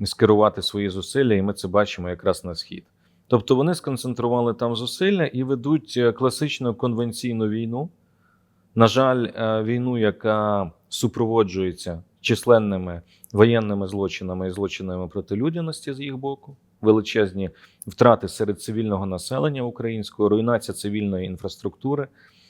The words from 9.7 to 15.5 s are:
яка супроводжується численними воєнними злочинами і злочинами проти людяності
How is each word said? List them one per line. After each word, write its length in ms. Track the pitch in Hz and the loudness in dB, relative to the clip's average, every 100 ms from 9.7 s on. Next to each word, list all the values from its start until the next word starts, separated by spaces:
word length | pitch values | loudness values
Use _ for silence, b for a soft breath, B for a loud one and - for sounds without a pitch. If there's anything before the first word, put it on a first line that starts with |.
| 120 127 120 | -2 -2 2
яка 760 | 107 90 110 107 107 101 87 - _ | 2 2 0 2 2 0 -2 -8 _
супроводжується 1120 | - 117 - 113 113 101 92 92 85 92 85 - _ | -4 -2 0 2 2 2 0 -4 -4 -8 -10 -12 _
численними 800 | - 113 - 113 107 95 90 85 B B B | -2 0 6 6 4 -2 -4 -10 B B B
воєнними 540 | 101 117 117 107 101 95 | 6 6 6 0 -2 -4
злочинами 600 | 101 95 - 92 92 92 | -2 -4 -4 -8 -6 -6
і 40 | |
злочинами 560 | 92 98 - 95 90 90 | -4 -4 -4 -8 -6 -6
проти 280 | 101 87 101 | -8 -6 -4
людяності 580 | 143 | -2